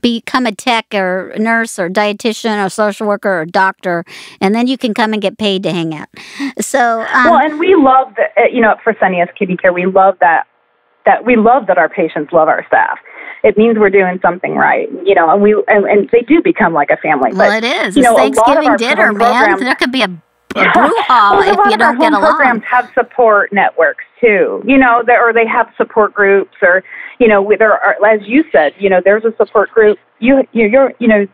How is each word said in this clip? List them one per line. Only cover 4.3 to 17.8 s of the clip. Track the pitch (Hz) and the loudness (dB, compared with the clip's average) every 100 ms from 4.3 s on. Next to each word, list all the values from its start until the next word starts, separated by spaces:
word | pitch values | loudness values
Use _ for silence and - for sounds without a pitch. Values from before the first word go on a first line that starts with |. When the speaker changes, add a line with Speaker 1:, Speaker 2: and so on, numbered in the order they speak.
| - | -4
Speaker 1:
and | 196 | -2
then | 220 247 | 0 -2
you | 262 | -2
can | 247 | -4
come | 208 220 | -2 -2
and | 214 | -2
get | 196 - | -4 -4
paid | 208 190 | -4 -2
to | 196 | -4
hang | 170 165 151 | -4 -4 -8
out. | - - - - 277 - | -14 -20 -20 -10 -10 -8
So, | - 269 240 226 226 | -4 -2 0 -2 -4
um, | 262 247 | 0 2
Speaker 2:
Well, | 339 | 2
and | 302 302 | 0 -2
we | 349 | 2
love | 370 262 262 262 - | 4 4 2 0 -4
that, | - - | -4 0
uh, | 226 | -2
you | 254 | 0
know, | 220 | 0
at | - | 0
Fresenius | - 214 196 180 175 - | -4 -2 -2 0 -4 -4
Kidney | 190 180 | -6 -2
Care, | 190 | -2
we | 180 185 | -2 -2
love | 190 190 190 | 2 2 2
that, | 175 156 - _ _ _ _ _ - | 0 0 -4 _ _ _ _ _ 0
that | 185 220 | 0 2
we | 240 | 2
love | 214 254 196 | 4 2 0
that | 180 | 0
our | 156 | 0
patients | - 160 170 147 | -2 -6 -6 -2
love | 165 156 | 0 2
our | 90 - | 0 0
staff. | 117 92 - - - - - | 0 0 -6 -14 -20 -20 -2
It | 220 208 | 0 2
means | 226 220 | 0 2
we're | 208 | 2
doing | 196 185 180 | 2 0 -2
something | 185 175 - 147 | -2 -2 -6 -2
right, | 143 - - - | -2 -2 -6 -6
you | - | -2
know, | 185 165 | 2 2
and | 196 | 2
we, | 202 214 - | 2 2 2
and, | 214 196 | 0 2
and | 208 196 | 0 2
they | 233 | 0
do | 240 320 | 2 0
become | - - 185 | 2 -2 -2
like | 160 143 | -2 -2
a | 160 | -2
family. | 156 147 127 | -2 -2 -2
Speaker 1:
Well, | 185 190 | 0 0
Speaker 2:
But, | 214 | 0
Speaker 1:
it | 233 - | -2 -4